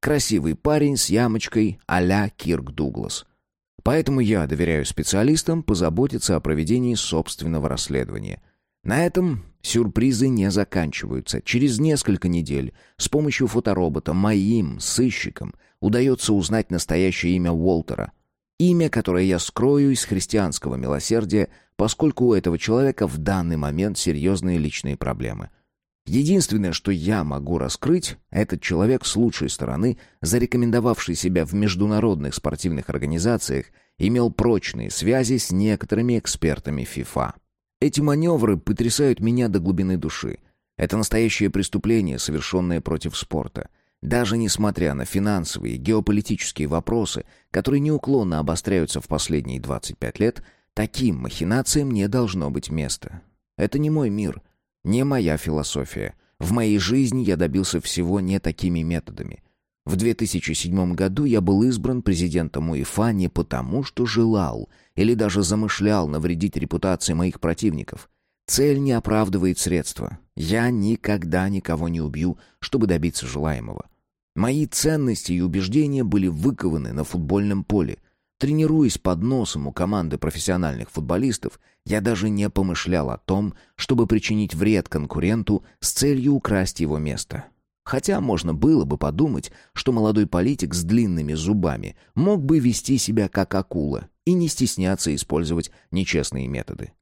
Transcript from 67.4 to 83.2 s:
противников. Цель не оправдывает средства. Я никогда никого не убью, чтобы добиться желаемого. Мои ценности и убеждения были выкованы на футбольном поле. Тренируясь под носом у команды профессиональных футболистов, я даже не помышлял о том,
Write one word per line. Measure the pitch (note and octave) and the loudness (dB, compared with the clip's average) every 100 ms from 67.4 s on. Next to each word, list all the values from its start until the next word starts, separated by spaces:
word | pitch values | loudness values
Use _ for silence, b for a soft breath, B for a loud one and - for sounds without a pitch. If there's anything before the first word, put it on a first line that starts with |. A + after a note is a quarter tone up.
противников. | E2 E2 A2 D2+ G1+ - - _ _ _ - | -4 0 -2 -2 -8 -14 -18 _ _ _ -4
Цель | - C#3+ C#3 | 2 4 4
не | C#3 | 2
оправдывает | A#2+ - A2 G#2 F#2+ F#2 F2 | 0 2 2 2 2 0 0
средства. | - E2+ - - - - _ - | 0 -2 -2 -8 -10 -10 _ -8
Я | D#2+ G#2+ A#2+ | -2 2 2
никогда | A#2+ G2+ A2+ - G#2 E2+ D#2 F#2+ | 2 0 0 0 -2 0 0 0
никого | G2 - D#2+ E2+ | -2 -2 -4 -2
не | E2+ | -2
убью, | D2+ D2+ F2 - b b | -4 -2 -4 -4 b b
чтобы | - C3+ A2 | -4 0 2
добиться | E2+ E2 - B1+ | 2 0 -4 -8
желаемого. | C#2+ D#2 C2+ A1+ G1+ - _ _ _ _ - | -4 -4 -4 -8 -14 -16 _ _ _ _ -2
Мои | A2+ C#3+ D3+ | 0 0 -2
ценности | - D3+ D#3 C3 G2+ - | 0 0 2 0 -2 -2
и | F2+ | 0
убеждения | F2+ F#2+ F#2 B2+ D3+ C#3 | 0 0 0 0 2 0
были | A#2 G#2+ F#2 | 0 2 2
выкованы | D#2 G#2+ - F#2 D#2+ A#1+ | 2 0 0 -2 -2 -4
на | B1+ | -6
футбольном | D2+ F2+ D2+ G2+ G#2 G2 | -4 -4 0 0 0 -2
поле. | - G#2 D#2+ - _ _ _ _ | 0 0 0 -4 _ _ _ _
Тренируясь | C3+ D3+ D#3 D#3 C3+ - | 0 2 4 4 4 2
под | F#2 E2+ | -2 0
носом | A2 C3 G#2+ D#2 C#2+ | 0 0 -2 -4 -6
у | |
команды | - F2+ G#2 E2 D2+ | -4 -2 0 -2 -2
профессиональных | D#2+ D#2+ F2 F2+ E2 B1+ A1+ | -4 -4 -2 0 0 -4 -8
футболистов, | - C2+ F2 C3 A2+ A#1+ - _ _ | -8 -4 0 0 -2 -6 -12 _ _
я | - G#2 | -4 -2
даже | G#2 A2 G#2+ | 0 0 0
не | G2+ G#2 | 0 0
помышлял | - F#2+ E2+ - F2+ C2+ | 0 -2 -2 0 0 0
о | |
том, | A#1 | -6